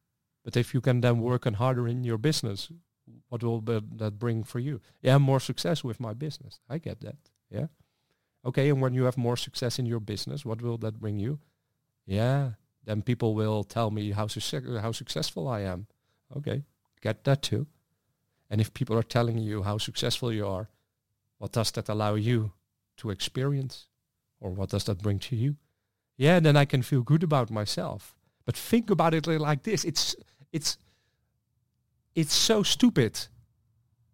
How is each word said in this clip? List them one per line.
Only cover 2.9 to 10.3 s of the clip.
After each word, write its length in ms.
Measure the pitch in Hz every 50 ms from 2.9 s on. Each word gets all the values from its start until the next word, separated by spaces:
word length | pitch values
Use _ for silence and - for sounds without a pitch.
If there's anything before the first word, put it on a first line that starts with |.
| _ _ _ - 117 117 _ _
what 120 | 123 113 117
will 200 | 117 117 113 110
be, 180 | 117 117 110 104 110 113
that 220 | 110 110 107 104 104
bring 260 | 120 120 113 113 107
for 140 | - - 123
you?" 240 | 123 143 147 104 - _ _ _
"Yeah, 160 | - 127 131
more 240 | 143 143 135 135 131
success 420 | - - 139 - - 170 165 - -
with 180 | 123 110 -
my 120 | 123 110 107
business." 480 | 120 147 156 - - 131 104 - - _ -
"I 80 | 123
get 240 | 165 - - - -
that. 160 | - - - - _ _ _ _ _ _
Yeah. 200 | 98 110 143 165 - _ _ _ _ _ _ _ _ _ _ _ _ _ -
Okay, 240 | 123 - 147 135 147
and 140 | 143 131 131
when 100 | 127 127
you 120 | 127 127
have 120 | 127 -
more 220 | 131 120 120 120 120
success 400 | - - - - 127 120 - -
in 80 | 127
your 140 | 117 117 113
business, 440 | 104 104 104 98 - 127